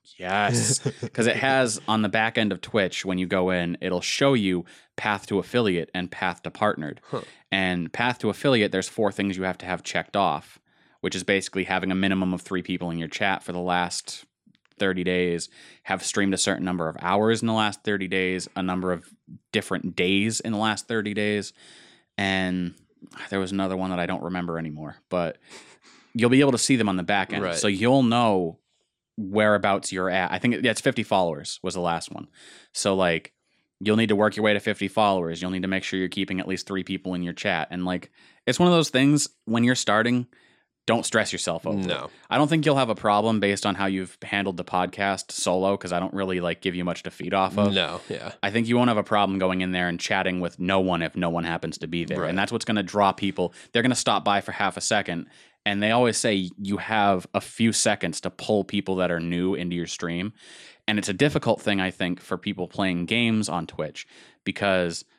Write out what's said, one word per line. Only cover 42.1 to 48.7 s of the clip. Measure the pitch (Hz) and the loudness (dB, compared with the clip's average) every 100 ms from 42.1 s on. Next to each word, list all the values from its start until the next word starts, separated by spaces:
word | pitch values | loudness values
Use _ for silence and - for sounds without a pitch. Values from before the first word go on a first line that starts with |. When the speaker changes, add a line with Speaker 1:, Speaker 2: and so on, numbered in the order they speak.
| - - | -14 -2
Speaker 1:
I | 120 | 2
don't | 147 | 4
think | 160 156 | 4 4
you'll | 139 | 2
have | 123 | 2
a | 107 | 0
problem | 110 104 110 110 | 2 4 4 2
based | 101 101 104 | 2 2 0
on | 95 | 0
how | 95 | 0
you've | 95 92 - | -2 -4 -10
handled | - 101 98 90 | -4 -2 -2 -4
the | 87 | -4
podcast | 92 90 - 101 95 - | -2 -2 -2 -2 -2 -6
solo, | - - 90 95 101 | -6 0 2 2 0
'cause | 87 | -2
I | 87 | -4
don't | 90 | -2
really, | 98 95 90 | -4 -2 -2
like, | 87 85 | -2 -4
give | 92 90 | -4 -2
you | |
much | 87 85 | -4 -6
to | 80 | -10
feed | - 87 | -10 -4
off | 95 95 98 | 0 0 2
of. | 104 | 2
Speaker 2:
No, | 98 80 87 - | 2 0 -4 -8
yeah. | 76 69 - | -10 -10 -6
Speaker 1:
I | 101 | -2
think | 113 | 0
you | 113 | 2